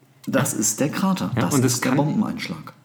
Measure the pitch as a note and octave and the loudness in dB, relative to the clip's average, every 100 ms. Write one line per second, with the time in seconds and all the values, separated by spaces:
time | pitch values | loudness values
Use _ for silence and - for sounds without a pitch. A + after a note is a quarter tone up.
0 | _ _ - - C3+ - A2 - C#3+ - | _ _ -2 0 0 0 -2 0 -2 0
1 | F#3+ F3+ - C3 - C#3 B2 - B2+ C#3 | 0 0 0 0 2 2 2 2 0 2
2 | D3+ - - - - - - - | 2 0 0 -4 -8 -10 -12 -20